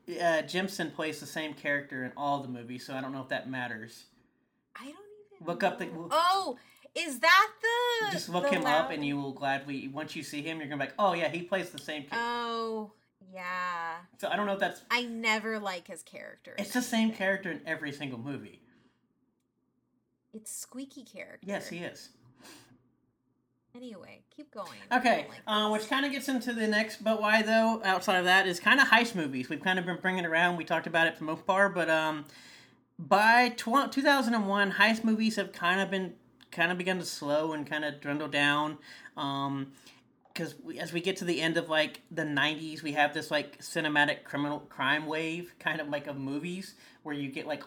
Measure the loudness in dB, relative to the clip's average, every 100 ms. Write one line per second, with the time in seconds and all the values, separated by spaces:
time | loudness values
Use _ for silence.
0 | -12 0 2 2 2 -2 -2 -4 -6 -4
1 | -6 -6 -8 -6 -6 -6 -2 -2 -2 -6
2 | -8 -4 -2 -2 -4 -10 -10 -12 -8 -8
3 | -6 -8 -4 -6 -4 -6 -6 -6 -12 -16
4 | -20 _ _ _ _ _ _ -18 -16 -18
5 | -20 -20 -20 -14 -8 0 0 0 -8 -8
6 | -2 2 4 2 0 -8 -14 -20 -12 -6
7 | -6 0 6 6 6 2 -2 0 0 0
8 | -2 -4 -2 -2 2 2 2 2 2 -2
9 | -2 -2 -4 -4 -2 -2 -4 -8 -8 -8
10 | -8 -10 -8 -8 -8 -8 -6 -4 -4 2
11 | 2 4 0 -2 -4 -4 -4 -10 -10 -10
12 | -6 -4 -2 -2 -4 -4 -4 -6 -8 _
13 | _ _ -20 -12 -6 -4 -4 -4 -6 -8
14 | -14 -8 -2 -2 0 0 -2 -4 -4 -2
15 | -2 -4 0 0 0 -4 -4 -8 -10 -16
16 | -16 -16 -16 -18 -14 -8 -2 -2 0 2
17 | 2 2 0 0 -2 -6 -6 -6 -6 -6
18 | -8 -8 -8 -8 -10 -20 _ _ _ _
19 | _ _ _ _ _ _ _ _ _ _
20 | _ _ _ -18 -14 -14 -12 -14 -14 -16
21 | -18 -16 -16 -12 -6 -6 -6 -8 -10 -12
22 | -20 _ -20 _ -20 -20 -20 _ _ _
23 | _ _ _ _ _ _ _ -16 -14 -14
24 | -16 -20 _ -20 -16 -12 -12 -10 2 4
25 | 6 4 2 -10 -2 0 2 0 0 0
26 | 0 -2 -2 -2 -2 -2 2 2 0 -2
27 | 0 2 4 4 6 4 4 2 2 2
28 | 4 4 6 6 6 2 4 6 8 6
29 | 6 0 -2 -2 -4 -4 0 0 0 -2
30 | -2 0 0 4 4 2 0 0 2 4
31 | 4 2 -6 -6 0 4 4 4 2 2
32 | 2 -2 -8 -18 -20 -20 -20 _ _ -10
33 | 2 6 8 8 6 2 2 2 2 2
34 | 6 6 4 2 2 2 2 6 6 6
35 | 2 2 2 0 -4 -2 0 2 2 -2
36 | -4 -10 _ _ -12 0 0 2 0 -2
37 | -4 -6 0 0 0 -4 -4 -4 -4 -6
38 | -6 -4 -2 2 4 4 0 -6 -16 -20
39 | -16 -8 -6 -4 -4 -4 -6 -12 -20 -20
40 | _ _ _ -8 -8 -10 -14 -10 -6 -4
41 | -2 -2 -2 0 0 0 0 2 0 -2
42 | -12 -6 -2 0 0 -2 -8 -8 -4 2
43 | 2 2 -2 -2 -2 -12 -8 -4 0 4
44 | 4 2 -4 -4 -2 -4 -10 -2 0 0
45 | 0 -4 -4 -6 -10 -6 -4 -4 -4 -6
46 | -6 -8 -6 -6 -6 -8 -12 -18 -20 -16
47 | -8 -6 -6 -8 -6 -8